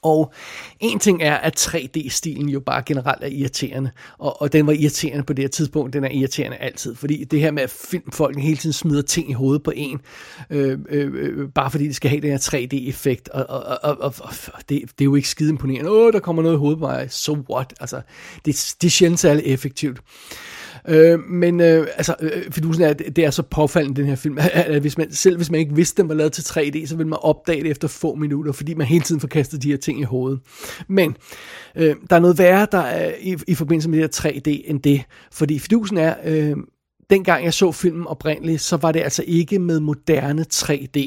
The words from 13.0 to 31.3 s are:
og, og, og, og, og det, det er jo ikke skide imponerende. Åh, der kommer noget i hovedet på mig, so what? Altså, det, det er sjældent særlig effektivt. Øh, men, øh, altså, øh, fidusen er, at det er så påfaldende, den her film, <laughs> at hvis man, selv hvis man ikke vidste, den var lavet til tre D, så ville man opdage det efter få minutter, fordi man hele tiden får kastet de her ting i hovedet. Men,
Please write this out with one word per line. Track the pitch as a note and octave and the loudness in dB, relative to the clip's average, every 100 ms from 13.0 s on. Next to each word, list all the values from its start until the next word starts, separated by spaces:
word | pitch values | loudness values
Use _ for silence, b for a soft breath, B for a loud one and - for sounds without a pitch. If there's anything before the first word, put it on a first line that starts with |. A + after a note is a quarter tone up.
| C#3+ B2 - | -2 -2 -6
og, | C3+ C3 | -8 -6
og, | C3 - B2+ | -8 -8 -4
og, | D3 C#3+ | -4 -2
og, | C#3 A#2+ - - - | -6 -8 -14 -16 -16
og | - - | -20 -6
det, | |
det | C#3+ - - | -6 -6 0
er | |
jo | C#3 | 2
ikke | C#3+ C3+ | 2 0
skide | - D#3 | -2 -2
imponerende. | D3+ C3+ C3 D#3 | -2 -4 -4 2
Åh, | G#3+ A#3 | 6 6
der | A3 | 4
kommer | F3+ E3 | 0 0
noget | D#3+ D#3+ | 2 2
i | |
hovedet | C#3+ D#3+ | 2 0
på | D3 | -2
mig, | C3 C3 | -4 -6
so | - - D3+ C3+ | -8 -4 -6 -4
what? | A#2+ C3 - | -6 -6 -10
Altså, | C3 B2+ - B B B | -12 -12 -14 B B B
det, | - - - - | -4 -4 -4 0
det | F3+ | 0
er | |
sjældent | - F3 E3+ | 4 4 4
særlig | F3+ D3 | 4 4
effektivt. | C#3+ C3 C#3+ - D3 B2 - B B B B B B B - | 2 -2 -4 -6 -6 -8 -18 B B B B B B B 2
Øh, | D#3 E3 E3+ | 8 8 8
men, | D#3 F3+ F3 F3 | 2 0 2 6
øh, | E3+ D#3+ D3+ - | 6 6 2 -2
altså, | D#3+ - | -4 -2
øh, | D#3+ D3+ - | -2 -4 -6
fidusen | D#3 D#3+ D#3+ | -4 -2 2
er, | D#3+ | 2
at | D3 D#3+ C#3+ | 2 -2 0
det | |
er | D#3 | 2
så | C3+ | 0
påfaldende, | D3+ - D3+ F3+ C#3+ C3+ | -4 0 2 2 0 0
den | C#3+ | -2
her | C3+ | -2
film, | D#3 C#3+ | -4 0
<laughs> | E3 | 2
at | E3 E3+ D3 | 2 2 2
hvis | D3 C#3 | 0 -2
man, | D3+ | -4
selv | C#3 F#3+ F3 | 4 4 4
hvis | E3 | 0
man | D#3+ | 0
ikke | D#3+ | 2
vidste, | D3 E3+ - | 2 2 2
den | E3+ | 0
var | |
lavet | D#3 D3+ | 2 0
til | C#3+ | -2
tre | D3 - D3 | -6 -2 -2
D, | D3 D#3 | -2 -6
så | D#3+ | -4
ville | D#3+ | -4
man | D#3 | 0
opdage | - - - D#3+ | 0 0 0 -2
det | D#3 | 0
efter | D3 D#3+ | -2 -4
få | - E3 | -4 -6
minutter, | D3 D3+ C#3+ D3+ | -4 -4 -4 -4
fordi | C3+ D3 | -6 -6
man | E3 C3 | -2 2
hele | E3 | 2
tiden | C#3+ D#3+ | 2 -2
får | C#3 | 0
kastet | D#3+ C3 D#3 | -2 -2 -2
de | C3 | -2
her | C#3 | -2
ting | - C3 | -2 -4
i | |
hovedet. | C3 B2+ B2+ C3+ _ B B B B | -2 -2 -2 -6 _ B B B B
Men, | G3 E3 B2 B | 2 2 0 B